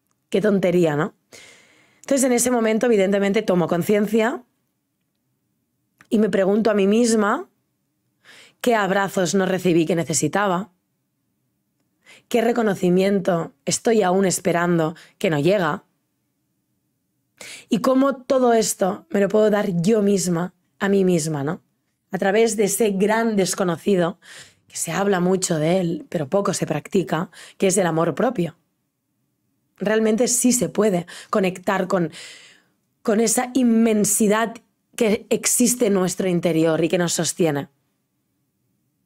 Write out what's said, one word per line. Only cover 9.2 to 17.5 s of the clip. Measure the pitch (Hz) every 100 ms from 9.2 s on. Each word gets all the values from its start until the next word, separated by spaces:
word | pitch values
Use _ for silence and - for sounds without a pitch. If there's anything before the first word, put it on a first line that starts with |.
| 175 196
no | 185
recibí | 185 180 165 160
que |
necesitaba, | 170 160 160 151 196 202 175 214 _ _ _ _ _ _ _ _ _ _ _ _ _ _ - _
qué | 233
reconocimiento | 226 233 220 185 180 185 196 202 185 170 160 -
estoy | - - 240 226
aún | 180 190
esperando | 185 175 180 170 175 170 156 - - _
que | 190
no | 147
llega | 156 208 160 196 - _ _ _ _ _ _ _ _ _ _ _ _ _ _ _ -